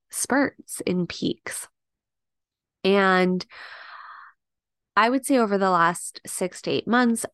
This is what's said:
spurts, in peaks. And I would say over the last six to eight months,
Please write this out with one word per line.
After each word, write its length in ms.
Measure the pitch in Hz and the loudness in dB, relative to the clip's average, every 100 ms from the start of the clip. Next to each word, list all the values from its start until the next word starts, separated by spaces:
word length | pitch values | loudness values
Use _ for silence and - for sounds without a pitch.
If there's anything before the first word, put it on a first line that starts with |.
| _ | _
spurts, 720 | - - 277 277 - - - | -8 -2 0 0 -4 -16 -8
in 220 | - 180 170 | -4 -2 -4
peaks. 600 | - - - - - - _ _ _ _ _ _ _ _ _ _ _ | -4 -6 -6 -10 -14 -14 _ _ _ _ _ _ _ _ _ _ _
And 600 | 190 202 190 185 185 185 - - - - - - - - - _ _ _ _ _ _ - | 2 4 4 4 2 0 -6 -18 -20 -20 -20 -20 -20 -20 -20 _ _ _ _ _ _ 2
I 140 | 226 | 2
would 160 | 269 262 | 2 2
say 120 | 269 | 2
over 200 | 220 196 | 2 2
the 120 | 190 | 2
last 500 | 180 170 180 - - | 4 2 0 -10 -14
six 380 | - - 180 - | -12 -6 -6 -6
to 80 | - | -4
eight 160 | 127 - | -4 0
months, 400 | 240 240 226 - | 2 2 0 -2